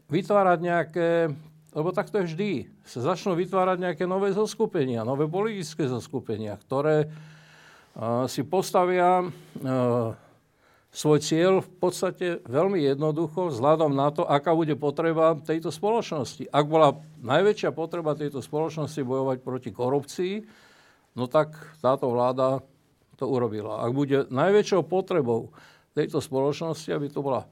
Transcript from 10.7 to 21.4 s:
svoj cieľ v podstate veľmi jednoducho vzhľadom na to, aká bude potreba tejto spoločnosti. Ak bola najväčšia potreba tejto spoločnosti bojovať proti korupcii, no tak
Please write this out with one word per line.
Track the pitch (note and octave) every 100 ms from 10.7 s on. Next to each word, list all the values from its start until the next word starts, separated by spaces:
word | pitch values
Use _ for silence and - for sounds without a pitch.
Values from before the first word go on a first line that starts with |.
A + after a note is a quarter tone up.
| _ _
svoj | - D3+ D3
cieľ | D3+ D#3+ F3+ F#3+
v | F#3 -
podstate | F3+ F3+ F#3 F3+ F3+ E3+ -
veľmi | C3+ F#3+ G3
jednoducho | C#3 C#3 D#3 D3+ D#3 F#3 F3+
vzhľadom | A#2+ C#3 D#3+ D#3
na | C#3 D3
to, | D3+ E3+
aká | D3 F3 D#3+
bude | D#3
potreba | D3 D3 C#3+ E3 D#3+ D#3+ D#3+
tejto | D#3 D#3+ E3
spoločnosti. | D3+ G#3 A3+ - D#3+ A#2+ - B2+
Ak | C#3+ D3+
bola | D#3+ D3 - - -
najväčšia | B2 D3 G3+ G#3 F3
potreba | D3 D#3+ F3 D#3 D3+
tejto | D3 C#3
spoločnosti | - D3+ D#3+ D#3 D3+ D3+ B2
bojovať | C3 C3+ B2+ -
proti | B2+ A#2+
korupcii, | F#2+ B2 C#3+ C#3 - F#3 G#3 G#3+ - - _ _ _ _
no | A#2 B2
tak | D#3